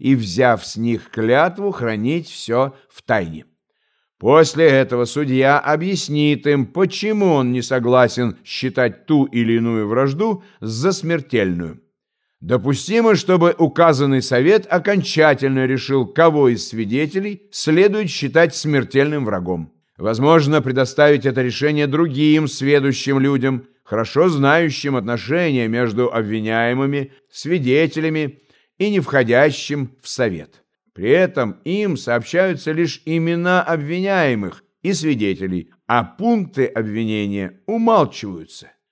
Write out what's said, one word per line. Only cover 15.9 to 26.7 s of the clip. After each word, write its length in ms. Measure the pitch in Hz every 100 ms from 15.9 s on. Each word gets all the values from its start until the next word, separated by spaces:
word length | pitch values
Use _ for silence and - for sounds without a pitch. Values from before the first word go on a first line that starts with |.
| 135 127
кого 420 | 151 165 147 131
из 180 | 110 -
свидетелей 760 | 113 104 127 151 190 208 202 _
следует 580 | - - 160 202 208 190
считать 460 | - 139 160 170 -
смертельным 680 | 151 143 107 135 147 151
врагом. 480 | 113 95 90 87 80 _ _ -
Возможно, 640 | 101 113 143 165 143 156
предоставить 640 | 131 127 123 - 147 143
это 160 | 135 131
решение 460 | 123 120 147 151 147
другим 600 | 147 170 135 151 156 147
сведущим 720 | - 135 143 139 131 135 135
людям, 460 | 139 139 135 127 - _
хорошо 460 | - 107 110 139 180
знающим 680 | 151 139 160 165 - 143
отношения 760 | 131 104 120 95 165 170 131 113
между 440 | 117 120 107 123
обвиняемыми, 1000 | 117 104 110 107 113 117